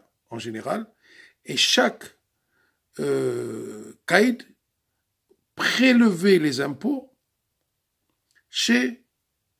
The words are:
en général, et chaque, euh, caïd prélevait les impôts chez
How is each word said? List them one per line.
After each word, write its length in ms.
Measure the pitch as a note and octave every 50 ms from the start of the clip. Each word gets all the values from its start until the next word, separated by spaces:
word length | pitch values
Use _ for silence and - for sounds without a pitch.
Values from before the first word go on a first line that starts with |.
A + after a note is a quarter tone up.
| _ _ _ _ _ _
en 80 | A#2 A#2
général, 480 | G#2 A#2 A2 A2 A2 C3+ F3 A3 A3+ - _ _ _ _ _ - - - _ _ _
et 120 | - D3+ -
chaque, 460 | - - - - B3+ - - - - - - _ _ _ _ _ _ _ _ _ _ _ _ _ _ _ _ -
euh, 960 | D3 C#3+ C#3 C3+ C3 B2+ A#2+ A#2+ B2 A#2 A2+ A2+ A2+ A2 G#2+ - - A2 - _ _
caïd 380 | - E3+ F#3+ G#3+ B3+ A#3 A#3+ - _ _ _ _ _ _ _ _ _ _ _ _ _ _ _ _ _ _ _ _ _ _
prélevait 840 | - - - - - B3 C4 B3 A#3+ A#3+ A3+ F#3 D#3+ F3+ G3+ F#3+ F3
les 240 | D3+ D3+ C3 B2
impôts 500 | C#3 C#3+ C#3+ C#3 - A3+ D4 C3 - - _ _ _ _ _ _ _ _ _ _ _ _ _ _ _ _ _ _ _ _ _ _ _ _ _ _ _ _
chez 520 | - - - - A#3 A#3+ B3+ B3+ A#3 - _ _ _ _ _ _ _ _ _ _ _ _